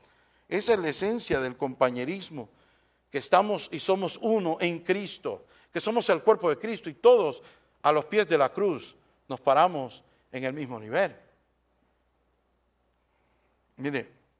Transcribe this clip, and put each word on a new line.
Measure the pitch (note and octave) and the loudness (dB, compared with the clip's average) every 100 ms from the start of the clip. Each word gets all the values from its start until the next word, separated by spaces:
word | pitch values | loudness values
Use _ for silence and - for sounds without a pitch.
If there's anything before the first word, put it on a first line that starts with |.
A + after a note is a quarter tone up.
| _ _ _ _ _ | _ _ _ _ _
Esa | F3 A#3 | -4 0
es | G#3+ | 0
la | E3 | 0
esencia | C3+ G3 A#3 - D3 | -2 -2 -4 -2 -2
del | B2+ B2 | -2 -4
compañerismo, | C3+ B2+ B2+ B2 B2+ F#3+ F3 D#3 A2+ _ _ _ _ _ _ | -8 0 0 0 -6 -8 -10 -14 -14 _ _ _ _ _ _
que | C#3 | -8
estamos | - F#3 G#3 F#3+ - | 2 4 4 -2 -6
y | E3 | -6
somos | - F#3+ F#3 - | -2 0 -2 -4
uno | A3+ A3 F3 E3 | 0 0 0 -2
en | F3+ E3+ | -2 -2
Cristo, | - F#3+ F#3+ - C#3 G2 - _ _ | -2 -2 -4 -10 -8 -10 -12 _ _
que | E3 | -6
somos | G3+ A#3 - | -2 0 2
el | G3 | 2
cuerpo | G#3+ A3 F3 | 4 2 2
de | C#3+ | -2
Cristo | A3 A3 E3 | -4 -8 -10
y | |
todos | C#3+ A#3 B3 E3 B2+ - _ _ _ | 2 6 6 4 -4 -14 _ _ _
a | D3 | 2
los | D3+ C#3+ | 2 2
pies | G#3 F#3 | 0 2
de | D#3+ | 2
la | C3 | 2
cruz | - G3+ C3+ - - _ _ - | 0 -2 -2 -8 -20 _ _ -12
nos | B2+ | -2
paramos | - C#3 F3+ D#3+ B2+ - _ _ _ | 2 4 4 2 -8 -14 _ _ _
en | C3 | -8
el | C3 | -8
mismo | D3 C3 A#2+ | -8 -10 -12
nivel. | G#2+ D3 F#3+ G#2+ _ _ _ _ _ _ _ _ _ _ _ _ _ _ _ _ _ _ _ _ _ _ _ _ _ - | -6 -2 -2 -4 _ _ _ _ _ _ _ _ _ _ _ _ _ _ _ _ _ _ _ _ _ _ _ _ _ -10
Mire, | C3+ C#3 - _ _ | -6 -6 -8 _ _